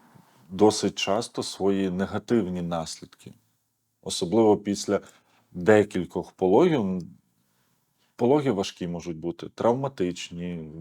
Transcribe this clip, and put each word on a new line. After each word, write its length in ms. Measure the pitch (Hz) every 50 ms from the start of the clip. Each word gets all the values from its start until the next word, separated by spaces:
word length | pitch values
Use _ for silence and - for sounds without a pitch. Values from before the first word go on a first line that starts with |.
| _ _ _ _ _ _ _ _ _ -
досить 440 | 92 92 104 107 107 - - 98 -
часто 480 | - - 104 98 110 117 - - - 95
свої 480 | - - - 92 98 98 98 98 95
негативні 720 | 90 90 98 95 101 104 - - 123 117 98 90 92 90 87
наслідки. 720 | 85 85 82 80 - - - - - _ _ - - - _ _ _ _ _ _ _ _ _ _ _ _ _ -
Особливо 540 | - - - 95 85 95 113 113 107 104
після 440 | - - 104 101 101 - - 101 95 - - - _ _ _ _ _ _ _ -
декількох 800 | 90 87 98 107 107 101 104 - 98 85 - - 92 80 - -
пологів. 720 | - 95 92 95 120 165 185 160 135 104 95 92 92 82 - - - _ _ _ _ _ _ _ _ _ _ _ _ _ _ _ _ _ _ _
Пологи 340 | - 110 120 139 151 139 135
важкі 380 | 110 95 95 - - - 90 85
можуть 280 | 85 85 82 87 82
бути, 320 | 80 80 85 85 - 82 78 -
травматичні, 1160 | - 101 113 120 131 135 139 135 - 95 90 87 - - - 87 85 87 87 87 85 80 78 76 82